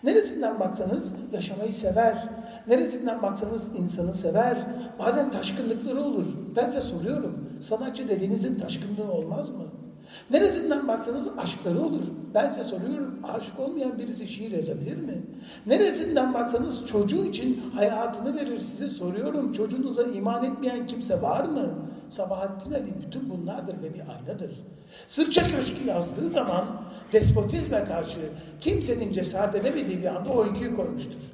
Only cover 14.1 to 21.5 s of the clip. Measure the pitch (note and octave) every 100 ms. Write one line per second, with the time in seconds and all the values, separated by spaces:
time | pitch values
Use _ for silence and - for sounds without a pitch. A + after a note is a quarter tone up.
14.1 | - G3+ G3+ A3 F3 D#3+ C#3 C#3+ - C3
15.1 | - - - - - G#3 E4 G4 - E4
16.1 | D4 B3+ B3 A#3+ A#3+ D4 - - G#3+ G3+
17.1 | D#4+ G4 - B3+ B3+ - B3 G#3+ A3 A#3+
18.1 | - B3 D4 C#4 A3+ - - - - F3+
19.1 | G3+ C#4+ D4 A3+ - G#3+ B3+ C4 A#3 A#3+
20.1 | G3 G#3+ A#3 C4 - B3+ B3 - A#3+ -
21.1 | F3+ - G3+ E4